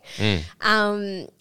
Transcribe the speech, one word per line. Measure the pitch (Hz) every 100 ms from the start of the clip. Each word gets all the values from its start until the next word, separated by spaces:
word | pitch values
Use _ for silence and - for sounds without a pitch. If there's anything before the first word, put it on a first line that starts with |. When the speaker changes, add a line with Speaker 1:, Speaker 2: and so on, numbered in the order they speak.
| - -
Speaker 1:
Mm. | 104 90 78 -
Speaker 2:
Um, | 214 214 208 208 202 190 - -